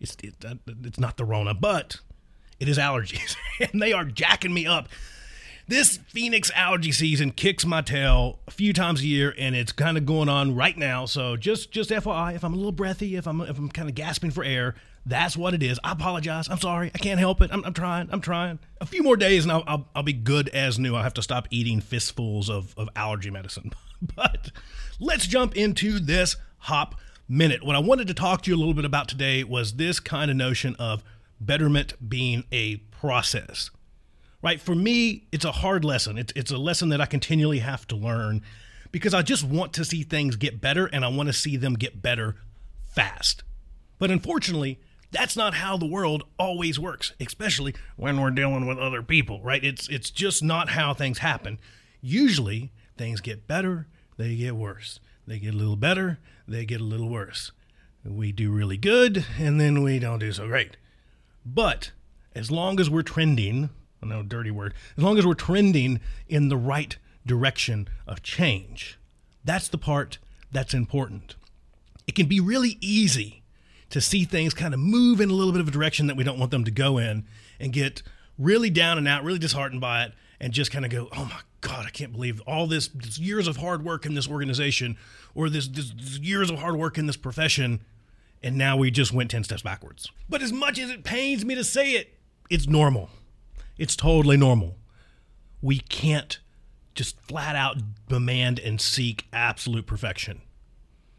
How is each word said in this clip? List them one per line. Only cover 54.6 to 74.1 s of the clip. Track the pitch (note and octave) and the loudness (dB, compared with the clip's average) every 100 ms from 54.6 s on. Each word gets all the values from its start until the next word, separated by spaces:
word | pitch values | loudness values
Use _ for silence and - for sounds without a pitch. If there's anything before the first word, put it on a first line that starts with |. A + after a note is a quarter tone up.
| G#2+ G2+ - - _ _ - | -8 -10 -14 -16 _ _ -12
They | G#2+ | -8
get | G#2 | -4
a | G#2 | -2
little | G#2+ G#2 | 0 0
better, | C3+ F#3 F#3+ D#3+ - - - | 2 2 0 -4 -8 -20 -10
they | A2+ | -8
get | A2 A#2 | -6 -4
a | |
little | A2+ A2 A#2 | -4 -4 -4
worse. | A#2 G2 - - - _ _ _ _ | -4 -6 -10 -12 -14 _ _ _ _
We | G#2 G2+ G#2+ | -10 -4 -4
do | G2 G#2+ | -2 0
really | G#2 G2+ G2 | 0 0 0
good, | F#3+ A#3+ B3 G3 D3 A2+ | 4 6 6 4 -2 -2
and | D#3 D3+ | 2 4
then | D3 C#3+ | 4 4
we | C#3 C3+ | 2 0
don't | A#2+ A#2 | 0 -2
do | G#2+ | -4
so | G2 A2 | -4 -2
great. | B2+ - - _ _ _ _ _ _ | -2 -2 -6 _ _ _ _ _ _
But | A#2+ C3 G#3+ A#2+ - - - - - | -6 0 0 0 -6 -14 -20 -20 -16
as | A#2+ A2 | -10 -4
long | D#3+ F#3 F#3+ | -2 0 2
as | E3 | 4
we're | D#3 | 2
trending, | D#3+ - D#3+ C3 G2+ A#2+ D3 - - _ | 0 2 4 4 2 0 -2 -6 -20 _
I | A2+ | -10
know, | G#2+ | -8
dirty | G#2 A#2 A2+ | -8 -8 -6
word, | G2+ G2+ - - - | -6 -6 -8 -8 2
as | |
long | F3 G#3 | 4 6
as | F3+ | 6
we're | |
trending | E3 - F#3+ G3+ D#3+ B2+ B2 - - - | 4 2 4 6 6 4 0 -2 -8 -2
in | D3+ C#3+ | 2 4
the | C3+ | 2
right | B2 C#3+ D3+ - - - A#2+ | 0 -2 -4 -8 -18 -10 -2
direction | B2 C3+ - - A2 G2+ - - | 2 2 0 -2 -2 -4 -8 -10
of | F2 | -12
change, | - - E3+ G2 - - - - - _ _ _ | -6 0 2 2 -4 -14 -14 -16 -20 _ _ _
that's | B2 F3+ - | -4 -2 -2
the | E3+ | -6
part | - C#3+ C3+ - - - - | -2 -2 -2 -8 -20 -20 -8
that's | C3+ B2+ | -6 -2
important. | C3 A#2+ C#3+ B2 G2+ - - - - - - _ - - | -2 -2 -2 -4 -8 -16 -20 -20 -20 -20 -20 _ -16 -4
It | |
can | - D#3 | 2 4
be | G3 | 4
really | F3+ B3+ B3 G#3 | 4 4 2 0
easy | F#3+ G#3+ G3+ B2 G#2 - - - _ - - | 0 4 4 4 -2 -10 -20 -20 _ -20 -6
to | C#3+ | -2
see | - | 2